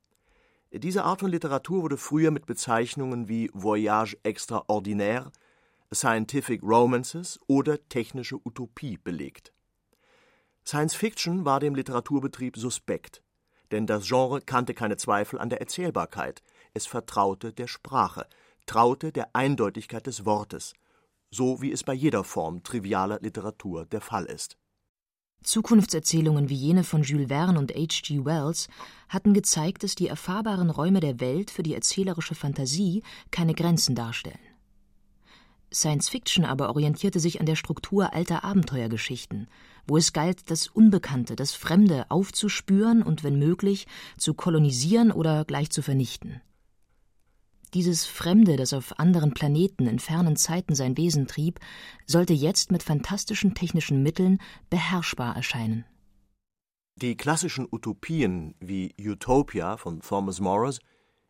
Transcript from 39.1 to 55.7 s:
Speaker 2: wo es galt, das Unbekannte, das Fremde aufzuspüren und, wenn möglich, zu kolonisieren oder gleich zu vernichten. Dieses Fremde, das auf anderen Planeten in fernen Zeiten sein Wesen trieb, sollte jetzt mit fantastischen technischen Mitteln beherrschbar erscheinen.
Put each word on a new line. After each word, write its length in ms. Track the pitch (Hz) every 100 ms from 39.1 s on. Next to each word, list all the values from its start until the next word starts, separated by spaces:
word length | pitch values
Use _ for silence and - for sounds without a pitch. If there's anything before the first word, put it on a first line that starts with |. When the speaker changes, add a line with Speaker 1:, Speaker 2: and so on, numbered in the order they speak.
| 123 - 104 110 - - - -
Speaker 2:
wo 100 | 151
es 160 | 160
galt, 380 | - 160 185 -
das 160 | 160 -
Unbekannte, 720 | - 220 190 - 131 120 117
das 160 | 139
Fremde 540 | - - 170 208 147 -
aufzuspüren 920 | 156 196 - 208 - - 196 220 233
und, 200 | 208 156
wenn 160 | 147 143
möglich, 480 | 147 175 196 196 - - - -
zu 180 | -
kolonisieren 800 | 151 - 160 147 123 147 226 226
oder 320 | 170 160 151
gleich 260 | 151 143 151
zu 120 | -
vernichten. 580 | 147 135 120 - 113 120 _ _ _ _ _ _ _ _ _ _ _ _ -
Dieses 320 | 180 175 165 -
Fremde, 500 | - 170 190 214 143
das 160 | 127
auf 260 | 139 - -
anderen 360 | 160 180 151
Planeten 520 | - 147 147 190 - 127
in 120 | 127
fernen 380 | - 160 170 147
Zeiten 380 | - 170 -
sein 220 | 139 127 131
Wesen 300 | 170 151 131
trieb, 340 | - 156 - - - - - -
sollte 260 | 165 175
jetzt 400 | 160 147 190 -
mit 100 | 175
fantastischen 720 | - 151 - 202 - 214 202
technischen 480 | - 175 170 - 139
Mitteln 360 | 139 160 185 190 - - -
beherrschbar 680 | 175 160 180 160 - 120 110
erscheinen. 480 | 120 127 110